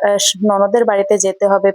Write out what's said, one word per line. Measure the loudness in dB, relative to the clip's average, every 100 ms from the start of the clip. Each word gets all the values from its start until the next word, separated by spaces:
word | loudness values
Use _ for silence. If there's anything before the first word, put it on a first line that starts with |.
আহ, | 0 0 -2 -2 0
ননদের | 0 2 0 0
বাড়িতে | 0 0 0
যেতে | -2 -2 0
হবে | 2 0